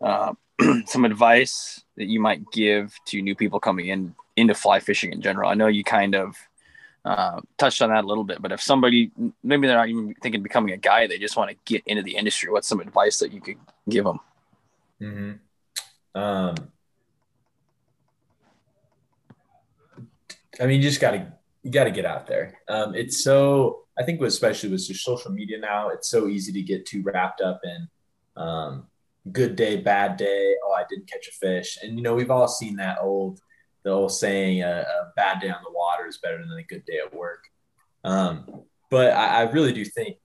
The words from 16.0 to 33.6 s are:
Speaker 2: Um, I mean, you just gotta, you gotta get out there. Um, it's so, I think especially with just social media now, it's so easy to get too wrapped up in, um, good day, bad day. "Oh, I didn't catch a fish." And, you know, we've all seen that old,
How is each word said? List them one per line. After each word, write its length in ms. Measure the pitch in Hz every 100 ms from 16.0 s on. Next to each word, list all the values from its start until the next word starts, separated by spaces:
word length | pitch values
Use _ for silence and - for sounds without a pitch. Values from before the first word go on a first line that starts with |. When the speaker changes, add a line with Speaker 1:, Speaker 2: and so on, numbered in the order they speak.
| _ 95
Speaker 2:
Um, 360 | 104 98 92 82 139 _ _ _ _ _ _ _ _ _ _ _ _ _ _ _ _ _ _ _ _ _ _ _ _ _ _ - _ _ _ _ _ - 123 _ _ - _ -
I 60 | 127
mean, 160 | 135
you 80 | 143
just 100 | 139
gotta, 320 | 127 104 82 - _ _
you 80 | 131
gotta 200 | 135 120
get 140 | 95 87
out 220 | 78 -
there. 320 | - 92 - -
Um, 280 | 107 107 117
it's 280 | - -
so, 600 | 135 139 139 139 123 - - -
I 60 |
think 180 | 127 165
especially 480 | 123 - 113 107 107
with 160 | 92 92
just 160 | 95
social 280 | - 120 -
media 280 | 98 104 107
now, 300 | 107 104 104
it's 200 | 95 -
so 180 | 117 104
easy 240 | 101 95
to 80 | 95
get 240 | 95 95 -
too 180 | 104
wrapped 380 | 95 101 98 -
up 200 | 92 90
in, 240 | 90 85 85 _ _ _ _ -
um, 460 | 82 80 76 67 - _ _ _ 95
good 240 | 92 123 95
day, 200 | 110 104
bad 400 | 95 101 101 95
day. 380 | 101 98 98 98
"Oh, 80 | 101
I 100 | 95 -
didn't 180 | 95 95
catch 200 | - -
a 40 |
fish." 460 | - 95 92 90 -
And, 140 | 110 113
you 40 |
know, 120 | 120 117
we've 160 | 123
all 160 | 127 123
seen 300 | - 110 101
that 220 | 95 -
old, 380 | 98 98 95 95 _ _